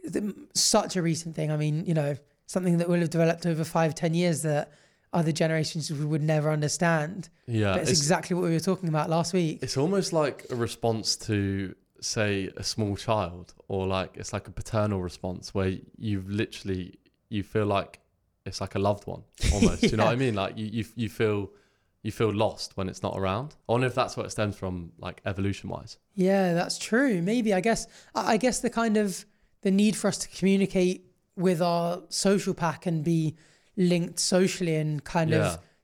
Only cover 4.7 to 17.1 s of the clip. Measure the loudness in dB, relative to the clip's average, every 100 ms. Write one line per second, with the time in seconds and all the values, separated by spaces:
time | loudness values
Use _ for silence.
4.7 | _ _ _ _ 0 0 2 0 0 -2
5.7 | -4 -6 -4 -2 0 2 2 2 0 0
6.7 | 2 2 2 0 -8 -12 _ -2 2 2
7.7 | 2 4 4 4 2 0 0 2 0 0
8.7 | -2 0 0 2 0 2 0 0 -2 -4
9.7 | 0 2 2 2 2 0 -2 -6 -2 -2
10.7 | 0 0 0 -2 -4 0 0 2 0 -4
11.7 | -10 _ -10 -6 0 0 0 -2 -6 -6
12.7 | -2 -2 -2 0 0 -2 -6 -16 -18 -6
13.7 | -4 0 -2 -2 -8 -8 -8 -8 -12 -4
14.7 | 0 0 0 -4 -6 -8 -8 -8 -2 -2
15.7 | -2 -8 -8 -4 -4 -2 -4 -4 -6 -6
16.7 | -6 -6 -14 _